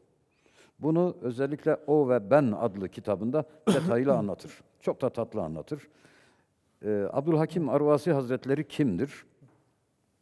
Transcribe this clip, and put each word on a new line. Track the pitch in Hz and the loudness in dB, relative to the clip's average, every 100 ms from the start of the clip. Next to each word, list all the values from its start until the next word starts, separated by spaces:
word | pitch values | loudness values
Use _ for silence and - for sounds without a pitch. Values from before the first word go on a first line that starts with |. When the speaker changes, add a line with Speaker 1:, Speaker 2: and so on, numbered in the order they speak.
| _ _ _ _ _ _ - _ | _ _ _ _ _ _ -20 _
Speaker 1:
Bunu | 151 165 180 - | 0 0 0 -4
özellikle | 123 117 139 147 156 - - | -8 -4 -4 -2 0 0 2
O | 151 131 | 2 4
ve | 123 98 | 2 4
Ben | 143 131 | 4 4
adlı | 90 113 98 92 | 0 -2 -4 -8
kitabında | - - 95 113 151 - - - | -8 -4 -4 -2 -4 -6 -4 0
detaylı | 147 170 120 135 | 2 2 0 2
Speaker 2:
<coughs> | 120 | 2
Speaker 1:
anlatır. | 101 87 - - _ _ | 0 -6 -12 -20 _ _
Çok | 185 - | -6 -2
da | 123 | -4
tatlı | - 113 107 | -4 -6 -6
anlatır. | 80 80 - 147 - _ _ _ _ _ _ _ _ _ 104 | -6 -8 -8 -12 -12 _ _ _ _ _ _ _ _ _ -4
Ee, | 104 98 | -2 0
Abdülhakim | 139 156 156 156 175 139 | -2 2 2 2 -2 0
Arvasi | 143 147 147 175 | 2 4 2 2
Hazretleri | 139 123 127 131 139 147 | 0 0 -4 -2 -2 -2
kimdir? | - 139 87 139 - - _ - _ _ _ _ _ _ _ | -2 0 0 -4 -8 -20 _ -20 _ _ _ _ _ _ _